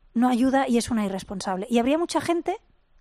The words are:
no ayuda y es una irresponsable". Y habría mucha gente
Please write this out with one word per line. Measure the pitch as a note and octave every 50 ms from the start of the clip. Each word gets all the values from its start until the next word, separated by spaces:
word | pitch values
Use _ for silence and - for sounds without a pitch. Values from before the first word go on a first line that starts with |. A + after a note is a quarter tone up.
| _ _ _
no | A#3 B3 B3
ayuda | B3+ A3+ C4 C4+ B3 C4+ C4+ C4
y | A#3 A#3
es | G#3+ -
una | A#3+ A3 G#3
irresponsable". | G3 F#3+ F#3+ - - G#3 F#3+ - G#3 F#3 F3+ G3+ -
Y | A#3 A#3+
habría | A#3 C4 C#4+ D#4+
mucha | F4 - - D#4
gente | - - E4+ F4 - - F#4+ - - _ _ _ _ _ _ _